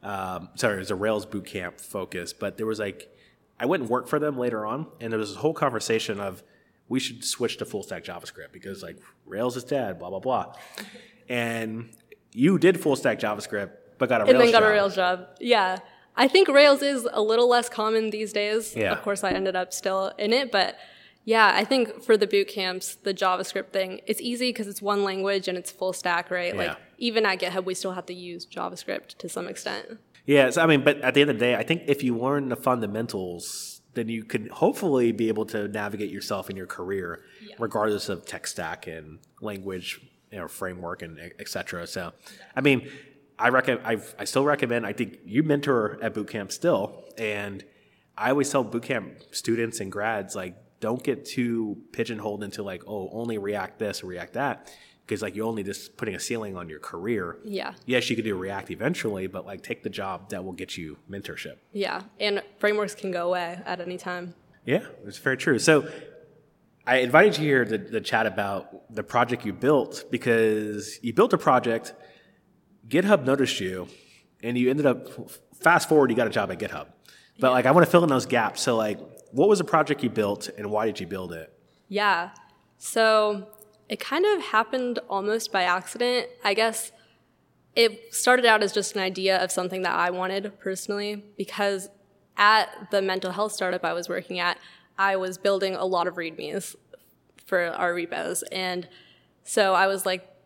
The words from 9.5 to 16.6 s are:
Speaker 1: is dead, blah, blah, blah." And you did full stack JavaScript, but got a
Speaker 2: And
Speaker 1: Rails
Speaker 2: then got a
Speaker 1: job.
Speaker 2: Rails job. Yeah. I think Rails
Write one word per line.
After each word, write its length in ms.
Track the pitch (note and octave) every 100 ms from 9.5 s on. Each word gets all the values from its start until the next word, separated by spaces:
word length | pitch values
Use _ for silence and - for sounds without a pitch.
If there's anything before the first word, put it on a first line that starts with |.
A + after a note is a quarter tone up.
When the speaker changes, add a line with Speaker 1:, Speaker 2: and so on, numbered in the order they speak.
| B2
Speaker 1:
is 80 |
dead, 340 | A#2+ C#3+ A2 F2+
blah, 120 | F2
blah, 100 | F#2+
blah." 340 | B2+ A#2+ - - - - - - - _ _
And 600 | B2 A#2 A#2 A2+ A2+ A2+ - _ - _
you 260 | G#2+ D3 F#3
did 220 | E3 F#3
full 140 | D#3+ C3
stack 220 | C3+ G#2+
JavaScript, 520 | A2 G#2 - G#2 G2 - - _
but 100 | C3
got 120 | A#3+
a 40 |
Speaker 2:
And 100 | G#3+ B3+
Speaker 1:
Rails 60 |
Speaker 2:
then 80 | A#3+
got 100 | A3+
a 40 | G#3+
Speaker 1:
job. 60 |
Speaker 2:
Rails 220 | G#3 G3
job. 340 | F#3+ F3+ F3+ F#3 -
Yeah. 380 | A#3+ A#3 F#3 F#3 - - _ -
I 120 | C4+
think 200 | F#4 F#4+
Rails 340 | C#4